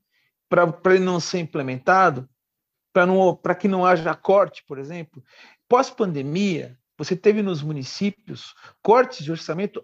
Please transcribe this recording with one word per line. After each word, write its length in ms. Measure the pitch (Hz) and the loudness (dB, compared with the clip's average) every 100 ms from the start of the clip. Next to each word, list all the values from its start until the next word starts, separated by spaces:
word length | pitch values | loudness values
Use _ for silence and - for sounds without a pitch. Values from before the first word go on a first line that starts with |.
| _ _ _ _ - | _ _ _ _ -2
Pra, 180 | 180 175 | 0 2
pra 280 | 160 185 185 | 0 2 2
ele 100 | 185 | 2
não 120 | 175 | -2
ser 220 | - 185 | -4 -6
implementado, 880 | 165 160 131 127 - 185 185 131 131 _ _ _ _ _ _ | -6 -8 -8 -6 0 4 4 0 -10 _ _ _ _ _ _
pra 140 | 190 180 | 0 2
não, 280 | 185 185 | 4 2
pra 220 | 160 - 175 | 0 -2 -2
que 120 | 208 | 0
não 180 | 190 180 | 0 2
haja 300 | 180 165 156 | 2 0 -6
corte, 480 | - 196 180 - - | 2 2 2 -4 -16
por 120 | 135 | -14
exemplo?" 440 | 139 175 160 - _ _ - _ - | -12 -14 -16 -20 _ _ -20 _ 0
Pós-pandemia, 1080 | 247 254 - 202 147 135 165 202 156 127 123 _ - | 0 0 -2 -4 -2 -4 -2 0 -2 -8 -18 _ -12
você 180 | 151 180 | -6 0
teve 260 | 214 214 | 2 2
nos 220 | 202 165 | 0 -4
municípios 880 | 147 151 131 - 202 - - 117 - - - _ | -6 -8 -10 -4 -4 -6 -14 -16 -18 -20 -20 _
cortes 400 | - 226 - - | 2 4 4 -2
de 80 | 147 | -10
orçamento 520 | 160 - 160 202 - | -10 -8 -6 -6 -8